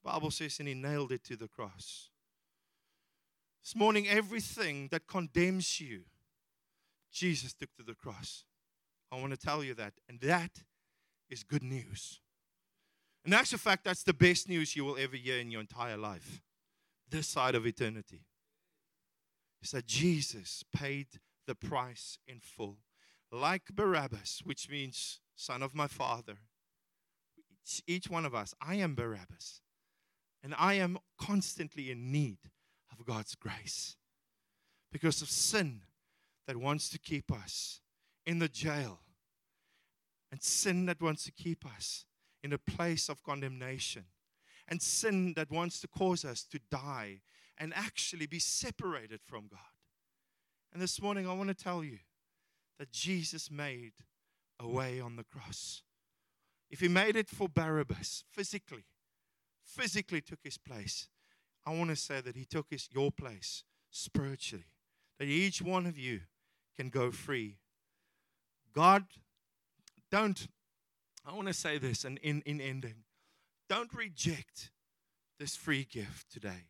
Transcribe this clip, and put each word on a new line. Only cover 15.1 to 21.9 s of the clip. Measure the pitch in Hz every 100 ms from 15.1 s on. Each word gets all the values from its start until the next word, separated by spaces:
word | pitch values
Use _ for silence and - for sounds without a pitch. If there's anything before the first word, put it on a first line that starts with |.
| 131
hear | 123 127
in | 120
your | 113
entire | 107 120 120 107
life, | 107 90 - - _ _ _ _ _ _ _
this | 156 151
side | - 127 123
of | 113
eternity, | 110 117 110 98 85 _ _ _ _ _ _ _ _ _ _ _ _ _ _
is | -
that | 135 120
Jesus | 117 170 160 139 113 92 - -
paid | - 143 139 139 - _ _ -
the | 120
price | - 143 123